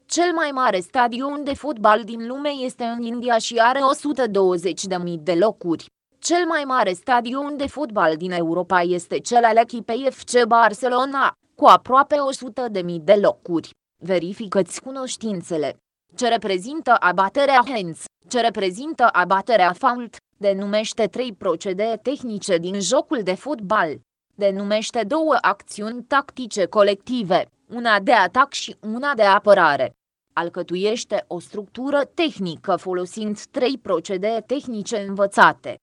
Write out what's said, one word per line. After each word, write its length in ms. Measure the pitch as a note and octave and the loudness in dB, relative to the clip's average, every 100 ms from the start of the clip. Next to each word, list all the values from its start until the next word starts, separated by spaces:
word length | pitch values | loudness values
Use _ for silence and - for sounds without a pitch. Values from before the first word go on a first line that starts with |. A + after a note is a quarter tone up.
| _ | _
Cel 260 | - F4 | 0 0
mai 160 | E4 D4+ | 0 -2
mare 300 | C4+ B3+ F#3+ | 0 0 0
stadion 640 | F3 C4+ A#3+ A#3 C#4 C#4+ | -2 0 0 0 -6 -6
de 100 | C#4+ | -6
fotbal 500 | C#4 C#4 A#3+ G#3+ G#3+ | -6 -6 0 4 4
din 220 | G#3+ A3+ A3+ | 0 -10 -8
lume 220 | C4 D4 | -6 -6
este 360 | C#4+ B3+ - | -6 -8 -6
în 180 | A#3 A#3 | -8 -6
India 360 | A#3 A#3+ B3 A3+ | -6 -6 0 0
și 200 | - A#3 | 0 2
are 200 | A3+ C4 | 4 4
o 140 | C4+ | 2
sută 340 | C#4+ D4 D4 A#3+ | 0 -2 -2 0
douăzeci 580 | G3 F#3+ F3+ F3+ D#3 | 2 2 2 -2 -6
de 120 | G3 F#3 | -6 -4
mii 220 | F3 E3+ | -4 -6
de 160 | D3+ | -2
locuri. 520 | E3+ G#3+ G#3 F3 D#3 - _ _ _ | 2 2 2 -4 -4 -6 _ _ _
Cel 280 | - E4+ E4+ | 0 0 2
mai 180 | D#4+ C#4 | -2 0
mare 260 | B3+ G3+ | 0 0
stadion 640 | F3+ - B3 A#3+ C4+ C#4+ C#4+ | -2 0 0 0 -6 -6 -6
de 100 | C#4 | -8
fotbal 500 | - D4 G#3 E3 D#3+ | -6 -6 0 0 0
din 140 | F3+ | -4
Europa 500 | F3 E3 E3+ F3 F#3 | -4 -2 -2 0 0
este 380 | F3 F3+ - D3 | 2 -2 -4 -8
cel 260 | - A#3+ | 0 4
al 120 | A#3 A3 | 4 4
echipei 500 | A#3 A#3+ G3 A#3 C4+ | 2 -2 -6 -4 -4
F 120 | B3 | -6
C 220 | - B3 A3+ | -2 0 4
Barcelona, 840 | A#3 A3+ G#3 B3 B3 C4+ C4+ A#3 - _ | 4 4 2 -2 0 -2 -2 -2 -4 _
cu 120 | _ C#4+ | _ 8
aproape 480 | F#3 - B3+ D4 | 8 6 2 2
o 160 | D4 C#4 | 0 -2
sută 380 | C4 B3 G#3+ B3 | -6 -10 -8 -6
de 120 | G3+ | -4
mii 180 | F3 E3+ | -6 -6
de 140 | D#3 | 4
locuri. 560 | G3+ F#3 - - E3+ - _ _ _ | 4 4 0 -4 -6 -6 _ _ _
Verifică-ți 800 | E3 F#3 E3+ G3+ A3 G3 F#3 - | -4 -2 -2 -10 -2 -2 -2 -6
cunoștințele. 920 | B3+ C4+ C4 - A3+ F#3 E3+ E3 C#3 - _ _ _ | -12 -10 -10 -8 -6 -8 -6 -4 -4 -8 _ _ _
Ce 140 | - B3 | -4 0
reprezintă 680 | A3+ G#3+ F#3 G3 D#4 C4+ A#3 | 0 -2 -4 -4 -8 2 4
abaterea 600 | F3+ F3+ G3 C#4+ C#4 C4 A#3+ | 4 2 0 2 4 4 2
hands, 380 | B3 F3 D#3+ - _ F3 | -2 -6 -10 -18 _ _
ce 120 | B3 | -2
reprezintă 680 | A#3 A3+ G3 F#3 D4 D#4 A#3 | 0 0 -4 -4 -10 2 2
abaterea 600 | - F3+ F#3+ G3 A3 F3 | 4 2 0 2 4 4
fault, 440 | F3 C4+ B3 A#3 - _ _ | 2 0 -2 -8 -16 _ _
denumește 720 | G3+ G3 G3+ G#3+ G#3+ - G#3+ | -2 -2 -2 -2 -4 -2 -2
trei 260 | A3+ B3+ | -2 -8
procedee 640 | G3 G3 E3 G3+ F#3 A3 A3 | -4 -4 -2 -4 -4 -2 -2
tehnice 640 | - D4 B3+ G#3 - F3 | -4 -6 -6 -8 -2 -2
din 220 | E3+ G3 | 0 -4
jocul 420 | F#3 C4 - C#4+ | 0 0 0 -4
de 120 | F#3 | -2
fotbal. 600 | F#3 C4 D4 F#3+ G#3+ E3+ C3+ _ _ _ | -4 -6 -8 -2 0 0 -4 _ _ _
Denumește 680 | - G3+ F#3+ G3+ G#3+ G#3+ A#3+ G#3 | -2 -2 -2 -2 -4 -2 -6 -2
două 300 | D4+ D#4 B3+ | 0 2 2
acțiuni 640 | - G3 - - G#3+ A#3+ | 2 -2 -8 -12 -10 -10
tactice 640 | A#3+ C#4 - - B3 - F3 | -2 -2 -2 -12 -10 -4 0
colective, 800 | G#3+ G3+ G3 - B3 F#3 F3 - _ _ | 4 2 2 -4 -6 0 0 0 _ _
una 260 | A3+ A#3 G#3 | -6 0 2
de 120 | G3 | 4
atac 400 | A#3 F#3 B3+ C#4 | 4 4 2 0
și 240 | - - - | -2 -10 -12
una 340 | G#3 A3+ C#4+ | -10 -6 -4
de 80 | B3+ | 2
apărare. 720 | G3+ G3 G#3 G3 E3 C#3+ B2+ _ _ _ _ | 4 4 6 6 6 2 -2 _ _ _ _
Alcătuiește 920 | - E3+ F3 F3 F3 G3+ A#3 - G3+ - | -6 -6 -6 -6 -2 -2 -2 -4 -6 -6
o 120 | F3 | -12
structură 640 | - G#3+ G3+ - C4 C#4+ C4+ | -10 -14 -12 -10 -2 -2 -2
tehnică 600 | - D#4+ G3+ F#3 D3+ - F3 | -2 -4 -2 -8 -8 -4 -2
folosind 640 | F#3 F3+ F3+ - G#3+ G#3 | -2 -6 -6 -8 -8 -8
trei 380 | - - B3+ C4 | -8 -4 -2 -2
procedee 600 | - F3 E3+ F#3+ G3+ A3+ | -2 -4 -2 -4 -2 -4
tehnice 640 | G#3+ C#4 C4+ A3 F#3+ A3+ G3 | -4 -6 -6 -10 -6 -6 -6
învățate. 680 | G3 G3+ G#3+ F3 - C3+ G#2+ | -2 -2 6 4 4 -10 -14